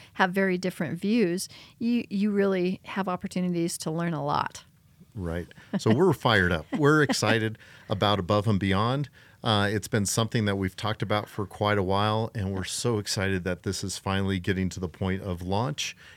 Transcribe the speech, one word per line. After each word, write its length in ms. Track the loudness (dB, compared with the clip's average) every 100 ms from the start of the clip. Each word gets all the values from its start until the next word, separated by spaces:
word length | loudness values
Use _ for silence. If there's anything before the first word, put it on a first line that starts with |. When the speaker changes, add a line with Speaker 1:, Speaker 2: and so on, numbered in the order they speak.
| -14
Speaker 1:
have 180 | 0 2
very 280 | 2 0 0
different 420 | -2 -4 -6 -2
views, 480 | 0 2 2 0 -6 -14 -20 _
you, 240 | -2 0 -2
you 220 | -2 0
really 500 | 2 2 2 0 -2
have 240 | -6 -6 -4
opportunities 680 | -4 -4 -2 -2 0 -2 -4
to 120 | -4
learn 240 | -2 -2
a 100 | -2
lot. 400 | 0 0 -2 -8 -20 _ _ _ -16
Speaker 2:
Right. 340 | -8 -4 -4 -8 -16 -8 -2
So 140 | 2
we're 200 | 4 4
fired 400 | 4 4 4 4
up. 140 | 2 -2 2
We're 260 | 4 4
Speaker 1:
<laughs> 60 | 2
Speaker 2:
excited 500 | 2 2 2 0 -6 -16 -20 -6
about 320 | 0 2 2
Above 260 | 2 2 4
and 140 | 2
Beyond. 480 | 2 2 2 -2 -4 -10 -20 _
Uh, 240 | 0 2 2
it's 160 | -2 -2
been 200 | -2 0
something 380 | 0 0 0 0
that 100 | 0
we've 180 | -2
talked 280 | -4 -6 -4
about 260 | -2 -2 -2
for 180 | -8 -8
quite 320 | -2 0 2
a 40 |
while, 500 | 2 2 2 0 -2
and 180 | -4 -4
we're 120 | -4
so 340 | -6 -4 -2 -2
excited 460 | -2 -2 0 0
that 180 | -2 -4
this 220 | -4 -6
is 120 | -6 -6
finally 440 | -2 0 0 0
getting 280 | 0 -2 -2
to 120 | -4
the 80 | -8
point 340 | -4 -4 -2
of 180 | -4 -6
launch 560 | -2 -2 -2 -4 -8 -10 -20